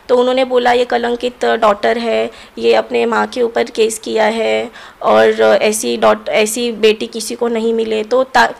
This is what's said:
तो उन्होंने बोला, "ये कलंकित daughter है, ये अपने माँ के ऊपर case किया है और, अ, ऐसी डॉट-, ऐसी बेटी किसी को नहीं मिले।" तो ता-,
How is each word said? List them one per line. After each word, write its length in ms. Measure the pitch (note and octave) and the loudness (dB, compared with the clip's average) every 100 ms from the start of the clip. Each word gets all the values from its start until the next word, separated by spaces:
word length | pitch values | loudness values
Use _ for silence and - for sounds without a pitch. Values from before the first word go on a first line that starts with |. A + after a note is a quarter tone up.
| - | -2
तो 80 | B3 | 2
उन्होंने 280 | B3 B3+ C4 | 2 2 0
बोला, 260 | B3 B3 | 2 2
"ये 140 | A#3+ B3 | 2 0
कलंकित 600 | A#3+ A#3 A#3+ B3 B3 A#3 | -2 -2 -4 -6 -4 -2
daughter 520 | A#3 A3+ G3+ A3+ A3+ | 2 2 2 0 -2
है, 340 | A#3 A3 A3+ - - - | -2 -2 -2 -8 -18 -4
ये 160 | A#3 | 2
अपने 320 | A3+ A3+ A#3+ A#3 | 2 0 -2 0
माँ 220 | G#3+ G#3+ | 0 -2
के 140 | B3+ | -2
ऊपर 220 | A#3 A#3+ | -2 -2
case 360 | A#3 - A3 G#3+ | -4 0 -2 -2
किया 260 | - A3 G#3+ | -4 0 0
है 460 | A3+ A3 A3 A#3 - - - | 0 -2 -2 -4 -12 -20 -6
और, 400 | - G#3+ A3 A3 | 0 4 4 2
अ, 140 | A3 G#3+ | 2 2
ऐसी 420 | A3 G#3+ A#3+ A#3 | 2 -2 -4 0
डॉट-, 320 | A3 G#3+ - | 2 2 0
ऐसी 420 | G#3+ G#3+ B3 A#3+ | -2 0 -2 -4
बेटी 360 | A3 A3 G#3+ A#3 | 0 2 2 -4
किसी 280 | A3+ A3 A#3+ | -8 -10 -4
को 120 | A#3+ | -2
नहीं 260 | A#3 A3+ | -2 -2
मिले।" 300 | A3+ A3 A3 | -2 -2 -4
तो 200 | A3 B3 | 0 0
ता-, 280 | B3+ B3 A#3 - | 2 2 0 0